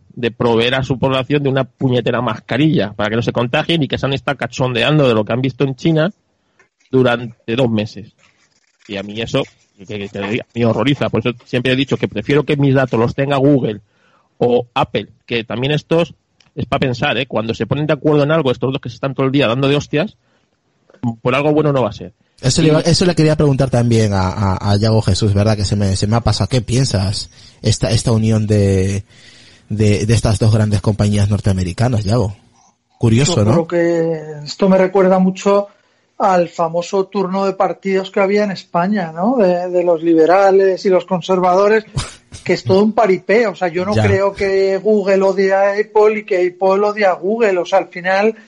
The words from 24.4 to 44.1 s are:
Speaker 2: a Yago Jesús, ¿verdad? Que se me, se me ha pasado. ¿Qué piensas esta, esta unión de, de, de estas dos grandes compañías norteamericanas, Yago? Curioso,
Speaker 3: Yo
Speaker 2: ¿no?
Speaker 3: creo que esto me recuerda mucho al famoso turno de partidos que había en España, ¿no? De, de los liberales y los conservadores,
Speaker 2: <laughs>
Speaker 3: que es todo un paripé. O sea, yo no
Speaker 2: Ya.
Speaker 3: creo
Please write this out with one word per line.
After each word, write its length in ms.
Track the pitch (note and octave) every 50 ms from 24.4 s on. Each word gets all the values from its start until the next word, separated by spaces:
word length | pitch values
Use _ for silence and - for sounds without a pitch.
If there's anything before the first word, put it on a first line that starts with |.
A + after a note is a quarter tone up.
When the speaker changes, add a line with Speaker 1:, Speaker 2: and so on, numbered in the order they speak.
| G#2 F#2+ F#2 - - G2+
Speaker 2:
a 40 | G2+
Yago 240 | G2+ A2 A2+ A2 A2
Jesús, 320 | - - F#2+ - A2+ G#2 G2
¿verdad? 220 | G2+ G#2 A2 A2
Que 80 | G2+ G#2+
se 100 | - A2
me, 200 | G2+ G2+ F#2+ G2
se 120 | - -
me 80 | G2+ A2
ha 60 | A#2
pasado. 280 | - - G#2+ - G#2+ -
¿Qué 120 | - B2+
piensas 680 | G2+ - A2+ B2+ C3+ - - F#2+ G2 F#2+ G#2 - - - _ - - - - _
esta, 280 | - A2 A2 - - G2
esta 200 | A2+ - - -
unión 340 | A2+ A2 A2 A2 A2 G#2+ G#2+
de, 560 | G2+ G#2+ G#2 G2+ G2 G2 F#2+ F#2+ G2 G2+ G2+ - _ - - - - - - - - - _ _ -
de, 360 | G#2+ G#2 G#2+ G#2 G#2 D#2+ G#2
de 80 | G#2+ A#2
estas 260 | G#2+ - A#2+ G2+ -
dos 140 | A#2 G#2+ G#2+
grandes 280 | A2 G#2+ G#2+ G#2 F#2+
compañías 480 | - A2+ G2+ - G#2 G#2 G#2 G#2 G2+ G2+
norteamericanas, 760 | G#2+ F#2+ - G#2+ F#2+ F#2 F#2 F2 E2 - A2+ B2+ B2+ G#2 G#2+
Yago? 320 | F#2 A2+ B2+ G2 G2 G2 - _ _ _ _ _ _ _ _ _ _ _
Curioso, 400 | - - A#2 A2 A#2 C#3+ C#3 F3
Speaker 3:
Yo 80 | A2 G#2
Speaker 2:
¿no? 60 | G#2
Speaker 3:
creo 160 | B2+ E3+ E3
que 800 | E3+ F3 E3+ E3+ E3+ E3+ E3 E3 E3 E3 D#3 D3+ D#3 D3+ D3 D3
esto 240 | D3 - - G3+ F#3+
me 80 | F#3+
recuerda 420 | F#3+ F#3+ F#3 F#3 G3+ F#3 F#3 F#3+ F#3
mucho 480 | F#3 F#3 F#3 - - G3+ G3+ G3+ G3+ - _ _ _ _ _ _ _ _ _
al 300 | - A3+ G3 F#3 F3+ F3
famoso 600 | D#3 - - E3+ D#3+ E3 E3+ E3+ - - G3 F#3+
turno 380 | - - G3+ F#3 F3+ F#3 G3 G3
de 80 | G3 F#3
partidos 580 | F#3+ G3 F3+ E3+ - - G3 F#3+ F#3+ F#3 F#3+
que 80 | - G#3
había 220 | G3+ F#3+ G3+ G#3 G#3
en 60 | G3+
España, 600 | F3+ - - _ - E3+ F3 F#3+ G#3+ G3+ F3 D#3+
¿no? 240 | D#3+ E3+ F#3 A#3 C#4
De, 320 | B3+ G3+ F3+ F3+ F3 F3+ F3+
de 140 | F3 F3+ F3
los 180 | F3 E3+ D#3 E3
liberales 800 | E3+ E3 D#3+ D#3 D#3+ F3 G3 G3 G3 F#3+ G3 G3 F#3+ F#3 E3+ -
y 40 | G3+
los 160 | F#3 F3 -
conservadores, 800 | - F#3+ E3+ D#3+ - F#3+ F#3 F3+ F3+ F3+ F#3+ G3+ G#3 A3 A3 G#3 - - - - - -
Speaker 2:
<laughs> 300 | - _ _ - - -
Speaker 3:
que 80 | - F3+
es 100 | D#3 -
todo 200 | A#2+ F#3+ F#3+ G#3+
un 100 | A3 G#3
paripé. 540 | A#3+ A#3 F#3 F#3+ F3 - - G3 A#3 A#3+
O 80 | G#3 E3+
sea, 120 | - F#3
yo 160 | F3 D#3+ F3+ F3+
no 80 | G3 G#3
Speaker 2:
Ya. 80 | G#3+ G#3+
Speaker 3:
creo 300 | G3+